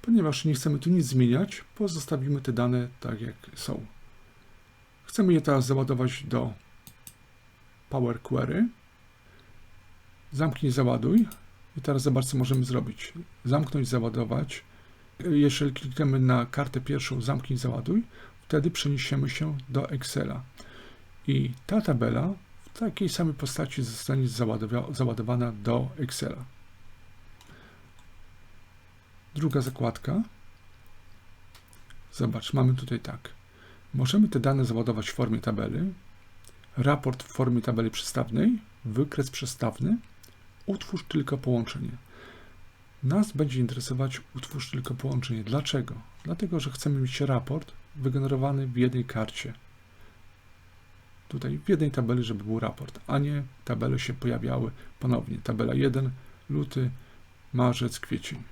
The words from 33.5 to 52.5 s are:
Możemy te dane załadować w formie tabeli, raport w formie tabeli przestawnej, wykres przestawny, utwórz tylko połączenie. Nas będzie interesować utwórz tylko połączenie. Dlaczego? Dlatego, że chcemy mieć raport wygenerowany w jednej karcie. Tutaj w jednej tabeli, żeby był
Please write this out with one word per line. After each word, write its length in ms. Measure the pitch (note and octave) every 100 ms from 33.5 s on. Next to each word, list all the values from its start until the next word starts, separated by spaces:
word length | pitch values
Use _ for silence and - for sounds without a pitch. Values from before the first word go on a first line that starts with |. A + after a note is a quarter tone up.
| - - - -
Możemy 340 | C3 C3 G3+ G#3+
te 120 | C3+
dane 240 | B2 C#3
załadować 460 | B2 A2+ A#2 G#2+ G2+
w 40 |
formie 240 | - A#2+ A2
tabeli, 560 | - G#2 G#2 C3 F#3+ F3+ - - - - - - - -
raport 460 | C3+ C#3+ C3+ B2+
w 40 | -
formie 360 | - B2+ B2
tabeli 280 | A2+ A2+ A2+
przestawnej, 680 | - - B2+ A#2 A#2 G#3 A#3 - -
wykres 460 | A#2 A2 C#3+ - C3
przestawny, 680 | - C3 - A#2 - C#3+ A#3 - - - - - - -
utwórz 380 | G3 - F#3
tylko 340 | - D#3 C3+ C3
połączenie. 520 | C3 A#2+ A2+ - A2+ - - - - - - - - - - -
Nas 300 | C3 F3+ G#3
będzie 280 | C#3 D3 B2+
interesować 600 | A#2+ - - B2+ C3+ C3 - C3
utwórz 340 | B2 C#3+ -
tylko 240 | C3 B2+
połączenie. 500 | B2 C#3 B2+ - A2
Dlaczego? 500 | G#2 C3+ C#3+ C#3 A2+ A2+ - -
Dlatego, 360 | D#3 E3+ F#3+ E3+
że 100 | C3+
chcemy 300 | B2+ D3+ C#3
mieć 200 | C3 -
raport 520 | C3+ B2+ - D3+ - - - D3
wygenerowany 680 | C3 C3+ C3+ C3+ C#3 C#3 C3+
w 100 | B2
jednej 280 | B2 B2+
karcie. 500 | B2 A2+ A2 - - A2+ - - - - - - - - - - - - - - - - -
Tutaj 300 | C#3 C3+ D3
w 100 | -
jednej 220 | E3+ D3+
tabeli, 340 | C3 A#2 B2
żeby 200 | A#2 G#2+
był 160 | G2+